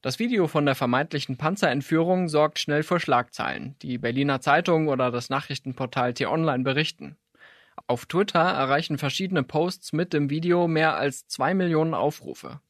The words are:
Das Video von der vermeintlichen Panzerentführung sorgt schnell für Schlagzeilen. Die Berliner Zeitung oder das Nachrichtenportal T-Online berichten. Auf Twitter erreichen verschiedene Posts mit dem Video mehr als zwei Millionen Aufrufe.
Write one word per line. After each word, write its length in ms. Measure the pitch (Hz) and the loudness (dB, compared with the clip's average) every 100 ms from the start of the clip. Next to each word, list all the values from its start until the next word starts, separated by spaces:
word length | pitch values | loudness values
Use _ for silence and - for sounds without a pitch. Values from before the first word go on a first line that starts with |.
Das 160 | 131 - | -6 -4
Video 280 | 240 233 165 | 0 2 2
von 200 | 156 147 | 2 2
der 80 | 131 | 2
vermeintlichen 600 | 127 123 156 147 - 131 | 2 2 0 -4 -6 -2
Panzerentführung 920 | 156 202 170 131 139 160 165 185 175 | -2 0 0 0 0 0 2 2 2
sorgt 300 | 151 151 - | 2 2 0
schnell 240 | - 147 | -2 -2
für 160 | 156 175 | 0 -2
Schlagzeilen. 760 | - 123 123 - 117 - - - | 2 2 0 -6 -6 -6 -10 -12
Die 160 | - 123 | -8 -4
Berliner 440 | 120 123 143 135 | -2 0 0 0
Zeitung 480 | - 151 175 160 156 | 2 2 4 2 2
oder 200 | 131 127 | 2 0
das 220 | 120 120 | -2 -4
Nachrichtenportal 840 | 135 - 135 135 127 127 135 123 | -6 -4 -10 -8 -8 -6 -2 -2
T-Online 500 | 120 113 156 160 127 | -2 -2 0 0 0
berichten. 540 | 131 135 156 - 71 - _ _ - - _ - - | 0 0 -2 -6 -18 -18 _ _ -20 -20 _ -20 -4
Auf 180 | 123 - | -4 -2
Twitter 340 | 165 202 175 | -2 2 4
erreichen 580 | 175 - 135 143 160 147 | 2 2 2 2 0 -4
verschiedene 420 | 143 - 185 180 | -2 -2 -2 0
Posts 520 | 127 156 175 - - | 0 0 0 -2 -6
mit 200 | 151 175 | -4 0
dem 160 | 156 143 | 0 0
Video 380 | 151 175 175 170 | 0 2 4 4
mehr 300 | 160 160 90 | 2 2 2
als 300 | 139 - - | -2 -4 -12
zwei 280 | - 135 196 | -2 0 2
Millionen 400 | 180 156 160 131 | 2 2 2 2
Aufrufe. 640 | 135 151 - - 64 147 | 0 -2 -12 -12 -14 -16